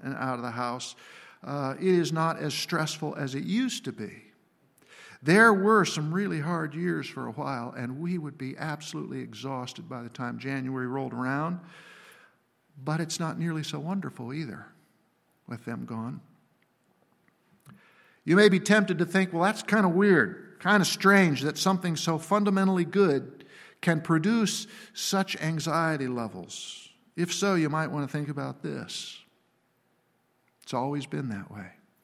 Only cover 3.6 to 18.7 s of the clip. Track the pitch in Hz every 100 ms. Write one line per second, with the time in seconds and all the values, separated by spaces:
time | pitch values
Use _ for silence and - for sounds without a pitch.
3.6 | 254 - - 117 104 98 - _ _ _
4.6 | _ _ _ - - - 131 190 226 202
5.6 | 196 220 160 - 151 175 202 165 147 170
6.6 | 156 147 175 160 - 135 123 113 139 131
7.6 | 120 123 123 131 175 180 151 139 131 -
8.6 | 156 147 - 156 143 131 120 107 131 135
9.6 | 123 - 165 131 120 - 123 117 131 135
10.6 | 131 131 123 135 135 120 127 139 160 175
11.6 | - - - - - - - _ _ _
12.6 | _ 147 135 160 160 - 165 - 170 160
13.6 | 151 147 151 196 143 - 120 143 147 -
14.6 | - _ _ _ _ _ _ _ - 120
15.6 | - 120 117 113 113 143 - _ _ _
16.6 | _ _ _ _ _ _ _ _ _ _
17.6 | _ - _ _ _ _ - 175 208 185
18.6 | -